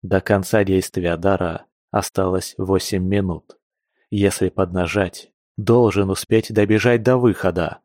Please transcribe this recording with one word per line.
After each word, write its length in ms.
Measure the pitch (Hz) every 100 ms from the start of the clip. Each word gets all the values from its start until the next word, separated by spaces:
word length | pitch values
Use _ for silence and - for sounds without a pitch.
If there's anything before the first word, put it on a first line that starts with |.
До 180 | 95 92
конца 420 | - 101 95 110
действия 540 | 95 95 - - 87 82
дара 500 | 95 95 87 82 - _ _
осталось 640 | 104 - - 92 92 - -
восемь 460 | 92 95 - 95
минут. 520 | 92 101 95 80 _ - _ _ _ _ _
Если 400 | 104 98 - 92
поднажать, 840 | - 92 92 87 101 92 - - _ _ -
должен 540 | 104 117 117 98 98
успеть 420 | 95 - 110 -
добежать 500 | 107 101 107 123 120
до 140 | 110 127
выхода. 640 | 123 92 92 87 80 -